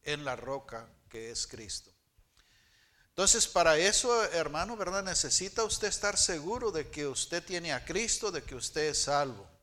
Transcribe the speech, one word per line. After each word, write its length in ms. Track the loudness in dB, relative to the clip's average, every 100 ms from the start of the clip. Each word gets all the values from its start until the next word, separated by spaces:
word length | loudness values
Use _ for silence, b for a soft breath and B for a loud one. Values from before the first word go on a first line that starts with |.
en 220 | -4 -4 -4
la 100 | -6
roca 540 | -6 -8 -8 -14 -14 -20 _
que 240 | -12 -10
es 160 | -8 -8
Cristo. 440 | -10 -10 -12 -12 _ _ _ _ b b b b b b b b
Entonces, 380 | 2 4 6 4
para 300 | 6 6 8
eso, 460 | 6 4 4 2 2
hermano, 420 | 0 -2 -2 -4 -4
¿verdad? 280 | -4 -4
Necesita 600 | -2 -2 2 0 0 -2
usted 240 | -2 0 -2
estar 300 | 0 0 2
seguro 540 | 2 0 -4 -2 -2
de 180 | -2 -6
que 180 | -4 -4
usted 340 | -4 -4 -4
tiene 300 | -4 -6 -2
a 140 | -4 -2
Cristo, 460 | -2 0 0 0
de 120 | -4
que 120 | -6 -8
usted 340 | -6 0 0
es 140 | 2
salvo. 440 | 2 2 2 -4 -16 -20